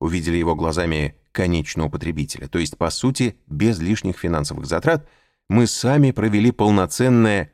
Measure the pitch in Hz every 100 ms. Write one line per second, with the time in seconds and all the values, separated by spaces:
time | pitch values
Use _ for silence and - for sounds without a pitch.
0 | 80 90 80 85 85 80 82 78 85 78
1 | 73 - _ - 90 85 76 - 76 73
2 | 85 76 71 - 69 87 80 - 85 -
3 | 127 131 123 - - 73 107 98 85 107
4 | 92 - 85 82 73 71 71 82 156 160
5 | - _ _ _ - 113 113 - 117 147
6 | 139 113 107 104 120 - 107 101 90 -
7 | 127 120 110 101 -